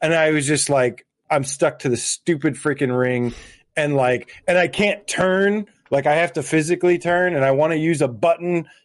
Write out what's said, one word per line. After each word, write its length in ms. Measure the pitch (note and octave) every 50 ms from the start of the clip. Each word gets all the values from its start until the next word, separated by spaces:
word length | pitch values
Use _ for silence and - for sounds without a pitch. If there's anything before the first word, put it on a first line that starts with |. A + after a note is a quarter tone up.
And 120 | D#3+ D#3 E3
I 180 | D#3+ D#3 D#3
was 160 | D#3 D3+ C3+
just 220 | C#3+ D3+ C3+ - -
like, 360 | C#3+ C3+ B2+ B2+ A#2+ - _ _ _ _ _ -
"I'm 140 | D#3 C#3+ C3
stuck 360 | - - - E3+ D3 D3 -
to 100 | - C3
the 80 | A#2+
stupid 580 | A2+ - - - - _ F3 E3 C#3 D#3 D3+ A#2
freaking 420 | - - D3+ C3+ C#3 C#3+ B2+ B2
ring." 360 | B2+ B2+ B2 B2 A#2+ A#2+ A#2+ - - - - - _ _ _ _
And, 180 | D#3+ D3 D3 C#3+
like, 360 | C3+ B2+ B2+ B2+ - - - - - _
and 100 | F#3 F3
I 100 | F3+ F3
can't 380 | F3 - - G#3 G#3 - - -
turn, 600 | - - - F#3 F#3 F#3 F#3+ G3 G3+ G#3 A3 G#3 - _ _ _ _
like, 160 | C#3 C#3 C#3
I 80 | D3 D3+
have 180 | E3 F3 E3 -
to 80 | D#3+ C#3
physically 540 | - D#3+ D#3+ D3+ E3+ F3 F3 F3+ F3+ F3
turn, 380 | E3+ E3+ F3 F3 F3+ F3+ F3+ E3
and 100 | C#3 C3+
I 60 | C3+
wanna 240 | C3+ C#3+ D#3 E3 E3
use 260 | D#3 D#3+ E3 E3 C#3+
a 60 | D3
button 580 | B2+ A#2 G#2 E3+ E3+ E3 E3 F3 F3 F3 E3+ - - - _